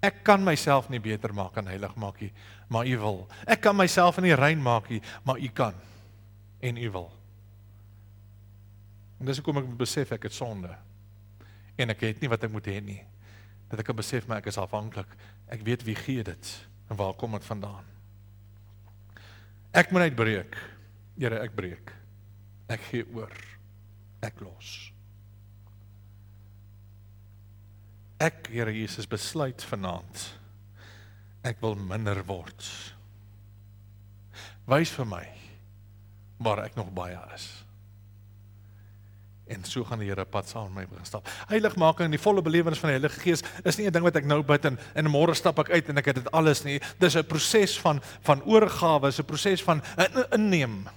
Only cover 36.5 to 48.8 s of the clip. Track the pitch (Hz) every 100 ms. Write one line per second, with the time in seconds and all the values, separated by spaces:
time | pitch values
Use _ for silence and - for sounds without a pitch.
36.5 | 104 107 - 92 92 90 90 - - -
37.5 | - - - - - - - - - -
38.5 | - - - - - - - - - -
39.5 | 107 90 - 110 117 101 98 95 104 95
40.5 | 117 104 95 92 95 87 107 - - -
41.5 | 214 214 - 160 160 170 151 - 202 160
42.5 | 165 170 156 160 135 143 - 185 165 -
43.5 | - - 160 208 175 170 160 143 147 147
44.5 | 147 147 127 - - 151 143 170 156 185
45.5 | 156 151 170 156 139 139 135 123 160 160
46.5 | 139 143 139 - - 180 151 156 156 -
47.5 | 226 196 - 175 147 - - - 139 -
48.5 | 220 214 -